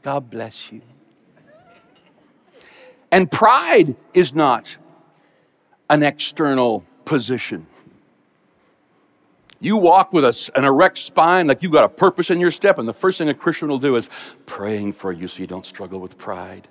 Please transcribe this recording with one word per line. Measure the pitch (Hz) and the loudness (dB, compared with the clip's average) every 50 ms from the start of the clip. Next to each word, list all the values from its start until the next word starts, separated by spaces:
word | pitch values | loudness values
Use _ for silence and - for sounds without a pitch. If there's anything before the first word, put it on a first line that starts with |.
God | _ 143 139 143 131 117 | _ -6 -8 -8 -8 -10
bless | 117 113 113 110 - - - - | -12 -12 -12 -12 -14 -18 -20 -20
you. | 110 110 _ _ _ _ _ _ _ _ _ _ _ _ _ _ 605 659 719 698 698 _ _ _ _ _ _ _ _ _ _ _ _ _ _ _ _ _ _ _ _ - - - _ _ _ _ | -20 -20 _ _ _ _ _ _ _ _ _ _ _ _ _ _ _ _ _ _ _ _ _ _ _ _ _ _ _ _ _ _ _ _ _ _ _ _ _ _ _ -20 -20 -20 _ _ _ _
And | - 185 185 - | 2 2 2 0
pride | - - 214 220 247 285 349 330 339 226 165 143 120 _ _ _ - | 0 2 4 4 4 4 2 2 4 4 4 2 -2 _ _ _ 2
is | 180 180 135 | 2 2 2
not | 131 160 156 143 151 110 - - - _ _ _ _ _ _ _ _ _ _ _ _ _ _ _ _ _ _ _ _ _ _ - | 0 0 2 2 2 0 -4 -16 -20 _ _ _ _ _ _ _ _ _ _ _ _ _ _ _ _ _ _ _ _ _ _ 0
an | 147 151 147 | 2 2 2
external | 147 147 - - - - - 160 143 135 131 123 120 110 101 - _ _ _ _ | 0 -2 -4 -12 -10 -6 -4 -2 0 0 0 0 0 -2 -4 -8 _ _ _ _
position. | - 156 139 113 113 127 113 - - 110 82 80 _ _ _ _ - _ _ _ _ _ _ _ _ _ _ _ _ _ _ _ _ _ _ _ _ _ _ _ _ _ _ _ _ _ _ _ _ _ _ | -4 -4 -4 -2 -4 -6 -8 -6 -10 -12 -14 -14 _ _ _ _ -20 _ _ _ _ _ _ _ _ _ _ _ _ _ _ _ _ _ _ _ _ _ _ _ _ _ _ _ _ _ _ _ _ _ _
You | - 160 214 | -4 -2 0
walk | 220 180 165 175 190 185 - | 2 4 6 6 6 4 4
with | - 165 139 | 2 2 2
a | 120 | 2
s-, | 117 - - - - | 0 -2 -10 -4 -2
an | 135 135 | 0 2
erect | 139 135 135 - - - - | 2 4 4 4 2 2 -4
spine, | - - _ - 160 170 180 185 175 147 | -16 -4 _ 2 2 4 2 2 2 0
like | 131 - | 0 -2
you've | 175 180 | -2 2
got | 151 151 | 4 4
a | 113 101 | 4 4
purpose | - - 185 190 180 - 170 - | 2 2 2 2 2 0 -2 -2
in | 185 170 | 0 0
your | 175 170 | 0 -2
step, | 165 - - 196 190 - | -2 0 0 0 0 0
and | 113 | -2
the | 113 | -8
first | 113 - - 190 180 - | -6 -2 -2 -2 -2 0
thing | 170 151 | -4 -4
a | 139 | -4
Christian | - - 170 156 - 165 | -2 -4 -4 -4 -4 -6
will | 147 143 131 | -6 -4 -2
do | 135 143 127 | 0 0 0
is | 117 98 - - - - - - _ _ | 0 -2 -6 -16 -20 -20 -20 -20 _ _
praying | - - 101 98 104 110 104 101 101 | -18 -14 -10 -8 -8 -6 -6 -6 -8
for | 98 _ - 98 | -10 _ -10 -10
you | 90 82 92 | -8 -8 -12
so | 87 - - | -14 -12 -14
you | 92 85 | -14 -12
don't | 90 90 87 | -12 -16 -16
struggle | - - - 101 87 95 95 | -18 -18 -18 -16 -14 -14 -14
with | 90 92 - | -14 -16 -20
pride. | _ - - 98 90 90 92 92 95 _ _ | _ -14 -14 -12 -12 -14 -16 -18 -20 _ _